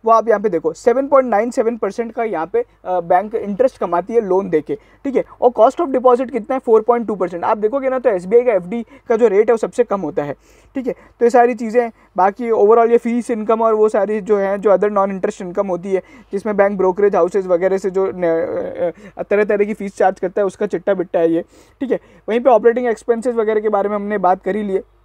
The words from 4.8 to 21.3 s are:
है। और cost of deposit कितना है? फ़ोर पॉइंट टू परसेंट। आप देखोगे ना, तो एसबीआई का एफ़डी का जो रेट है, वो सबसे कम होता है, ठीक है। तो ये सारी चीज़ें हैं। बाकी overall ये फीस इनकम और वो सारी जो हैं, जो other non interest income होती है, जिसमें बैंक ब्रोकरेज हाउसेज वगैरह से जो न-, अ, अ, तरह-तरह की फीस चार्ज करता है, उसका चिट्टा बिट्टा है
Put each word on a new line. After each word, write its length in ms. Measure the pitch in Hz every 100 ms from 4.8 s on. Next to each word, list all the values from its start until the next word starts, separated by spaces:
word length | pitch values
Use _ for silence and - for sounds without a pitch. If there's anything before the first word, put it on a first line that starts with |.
| _ _ 277 240
है। 80 | 170 -
और 80 | 247 240
cost 260 | 226 277 339
of 100 | 254
deposit 360 | 254 247 254
कितना 220 | 262 208
है? 60 | 262
फ़ोर 220 | - 220
पॉइंट 260 | 220 240 220
टू 80 | 208
परसेंट। 280 | 180 175
आप 140 | 220 220
देखोगे 320 | 214 277 262
ना, 100 | 262
तो 100 | 247
एसबीआई 340 | 190 180 233
का 100 | 247
एफ़डी 320 | 196 175 233 226 - _
का 60 | 226
जो 120 | 233
रेट 220 | 196 220
है, 40 |
वो 40 | 233
सबसे 260 | 196 -
कम 180 | 240 208
होता 220 | 190 190
है, 100 | 147 - _ _ _ -
ठीक 120 | 254
है। 60 |
तो 320 | - - _ 240
ये 40 |
सारी 240 | 247 240
चीज़ें 300 | 233 233 226
हैं। 80 | 233 - _ -
बाकी 340 | 185 202 240
overall 380 | 220 202 233 233
ये 80 | 233
फीस 340 | 240 240 220
इनकम 300 | 226 214 226
और 120 | 226
वो 160 | 214 214
सारी 320 | 220 202 214
जो 160 | 196 208
हैं, 240 | 196 202
जो 160 | 208 185
other 160 | 208
non 160 | 208 196
interest 360 | 196 202 - 185
income 220 | 175 202
होती 240 | 175 196
है, 80 | 190 - - -
जिसमें 260 | 196 214 208
बैंक 200 | 202 202
ब्रोकरेज 380 | 190 180 202 196
हाउसेज 320 | 175 202 185
वगैरह 300 | 175 185 190
से 120 | 196
जो 220 | 185 190 185
न-, 80 |
अ, 680 | 175 165 170 - - - 175 - 196 -
अ, 60 |
तरह-तरह 420 | 175 202 208 208 208
की 80 |
फीस 240 | 214 196 -
चार्ज 220 | 190 -
करता 220 | 208 202
है, 40 | 202
उसका 200 | - 208
चिट्टा 280 | 175 190
बिट्टा 260 | 196 175 185
है 120 | 165